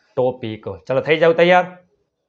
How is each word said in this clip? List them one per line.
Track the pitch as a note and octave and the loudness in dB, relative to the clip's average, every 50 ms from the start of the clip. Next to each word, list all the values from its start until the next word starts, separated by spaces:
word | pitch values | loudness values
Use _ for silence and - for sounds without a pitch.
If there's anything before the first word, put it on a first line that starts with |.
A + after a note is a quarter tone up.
| _ _ _ | _ _ _
ટોપિક. | - B2+ B2+ B2 B2 - A2 A2 G#2+ - A2 F#2+ F#2 - - | -2 -2 -2 -4 -6 -8 -10 -10 -10 -12 -14 -14 -14 -10 -6
ચલો, | B2+ C#3+ | -4 -4
થઈ | - C#3 D#3 | -2 0 0
જાવ | D#3 D#3+ E3 E3 | 2 2 2 2
તૈયાર. | E3 E3+ F3 F3+ F3+ F3+ F3 - - _ _ _ _ _ _ _ _ _ | 2 2 4 4 2 2 0 -6 -16 _ _ _ _ _ _ _ _ _